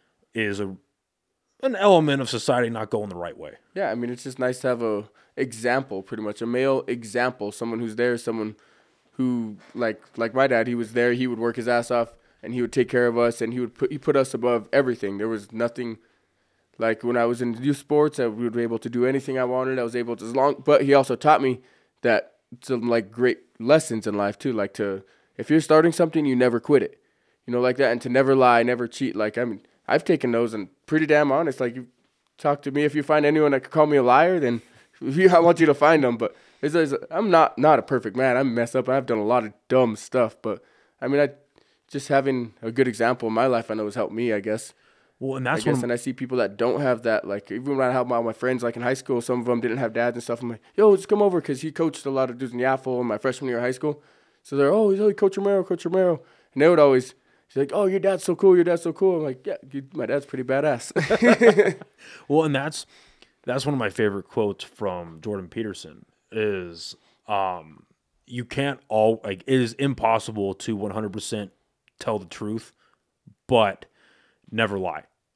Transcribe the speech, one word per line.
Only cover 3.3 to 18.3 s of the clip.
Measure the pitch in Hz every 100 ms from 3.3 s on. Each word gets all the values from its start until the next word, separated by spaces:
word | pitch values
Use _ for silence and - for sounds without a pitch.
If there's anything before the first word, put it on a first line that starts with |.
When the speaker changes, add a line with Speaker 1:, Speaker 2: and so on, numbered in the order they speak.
| -
Speaker 1:
way? | 78 - _
Speaker 2:
Yeah, | 190 180
I | 117
mean, | 120
it's | 123
just | 139 127
nice | 127 127
to | 131
have | 120
a | 113 104 104 _ _ -
example, | 123 117 120 127 135 98
pretty | - 110
much, | 107 104
a | 117
male | 123 135 135 -
example, | 120 113 120 123 123 104
someone | - 117 113
who's | 117 110
there, | 123 120
someone | 120 113 107 104 _ _ _ _ _
who, | - 127 120 113 101 _
like, | - 113 107 _ -
like | 113
my | 127 135
dad, | 117 113
he | 120
was | 113
there, | 120 123
he | 120 127
would | 113
work | 117 117
his | 117
ass | 120 117
off, | 120 117 - _ _
and | -
he | 123
would | 117
take | - 120
care | 123 120
of | 117
us, | 120 117
and | 113
he | 123
would | 120
put, | - 131
he | 143
put | - 143
us | 131
above | 117 123 120 104
everything. | 139 127 117 101 101
There | 110
was | 113 101
nothing, | 113 117 117 120 110 _ _ _ _ _ _ _ -
like, | 113 110
when | 120 120
I | 117
was | 120
in | 120 113
youth | 135 139
sports, | - 147 151 147
I, |
we | 120